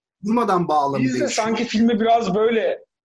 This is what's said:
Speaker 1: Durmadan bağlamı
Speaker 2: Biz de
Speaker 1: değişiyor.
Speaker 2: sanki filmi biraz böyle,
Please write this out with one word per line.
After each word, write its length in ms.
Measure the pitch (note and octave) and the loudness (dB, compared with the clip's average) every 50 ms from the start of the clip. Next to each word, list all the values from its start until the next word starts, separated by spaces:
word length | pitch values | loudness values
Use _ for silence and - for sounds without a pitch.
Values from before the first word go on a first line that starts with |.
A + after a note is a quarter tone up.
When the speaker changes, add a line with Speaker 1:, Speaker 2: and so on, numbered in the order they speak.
| _ _ _ - F#3 | _ _ _ -10 -4
Speaker 1:
Durmadan 420 | G#3 A#3 A#3+ A3+ G3+ F#3 F3+ E3+ | -2 0 0 0 0 0 0 0
bağlamı 360 | D3+ D3+ D3 C#3+ C#3 C3+ C3 C3 | 0 0 0 0 0 -2 -2 -2
Speaker 2:
Biz 60 | C3 | -2
de 100 | B2+ B2+ | 0 -2
Speaker 1:
değişiyor. 260 | A#2+ - - A#3 G#3+ | -2 -2 -2 -2 -2
Speaker 2:
sanki 200 | A3+ A3 B3 A3+ | -2 -2 -2 -4
filmi 340 | - A3 G#3+ A#3 A#3+ A#3 G3 | -4 0 0 2 2 2 2
biraz 360 | A3+ A3+ A3+ A#3 G#3 F#3+ F3 | 2 2 2 2 2 0 0
böyle, 440 | G#3+ A3 A#3 B3 A3 F#3+ D#3 - - - _ _ _ | 2 2 2 2 0 0 -2 -4 -6 -10 _ _ _